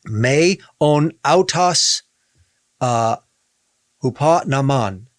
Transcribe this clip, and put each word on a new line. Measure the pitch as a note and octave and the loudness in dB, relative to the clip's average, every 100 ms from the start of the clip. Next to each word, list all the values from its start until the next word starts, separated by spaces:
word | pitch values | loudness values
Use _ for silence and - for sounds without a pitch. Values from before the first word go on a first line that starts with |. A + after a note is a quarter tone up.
Me | - G#2+ A#2 C#3 E3+ F#3+ - _ | -10 -4 0 2 2 0 -6 _
on | D3 D3 D3+ - | 0 2 0 -2
autos, | C#3 E3 F#3 D#3+ F3+ E3 - - - _ _ _ _ _ _ _ | 0 2 2 0 0 0 -2 -4 -8 _ _ _ _ _ _ _
uh, | B2+ A#2 A2+ A2+ _ _ _ _ _ _ _ _ | -4 0 -2 -4 _ _ _ _ _ _ _ _
hupa | C3+ A2+ D3 E3 - | -6 -2 0 0 0
naman. | C#3 C#3 C3+ A2 F#2+ A2+ | -2 0 0 -2 -6 -16